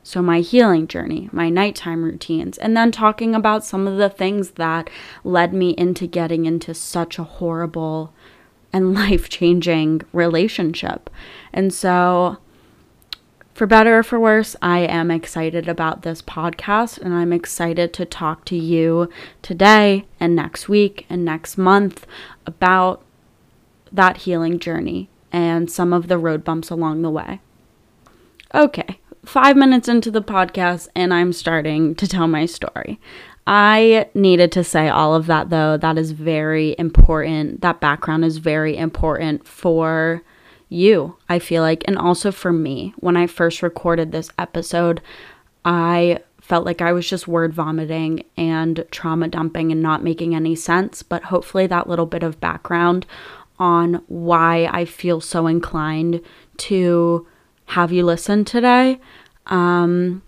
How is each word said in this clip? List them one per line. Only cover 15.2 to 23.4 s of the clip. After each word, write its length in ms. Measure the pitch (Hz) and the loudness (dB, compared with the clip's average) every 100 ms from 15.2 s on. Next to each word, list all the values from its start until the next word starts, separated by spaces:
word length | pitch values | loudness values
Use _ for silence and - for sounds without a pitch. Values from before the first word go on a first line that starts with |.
| 165 170 160 170 165 | -4 -6 -4 -4 -4
about 320 | 170 160 160 | -4 -4 -4
this 200 | 170 160 | -8 -10
podcast, 760 | - - 165 - - 208 233 - | -12 -8 -6 -6 -2 0 -2 -6
and 160 | 185 | -4
I'm 180 | 175 170 | -2 0
excited 640 | 170 - - 170 165 170 | -2 -4 -6 -4 -2 -2
to 100 | - | -4
talk 400 | 170 - 160 160 - | -10 -6 -6 -6 -6
to 120 | 175 | -6
you 520 | 160 165 165 165 170 - - - | 0 2 2 2 -2 -6 -20 -16
today 680 | - 175 196 214 208 196 - - | -8 2 6 6 6 2 -4 -4
and 160 | 170 170 | 0 0
next 320 | 151 - - | -2 -8 0
week 380 | 208 202 202 - | 2 2 -2 -8
and 140 | 180 | -4
next 340 | 170 160 - - | -4 -6 -8 0
month 480 | 185 202 196 - - - - - - | 4 4 4 -4 -18 -20 -20 -18 -16
about 560 | - 185 185 185 180 _ _ _ _ | -2 2 2 2 -2 _ _ _ _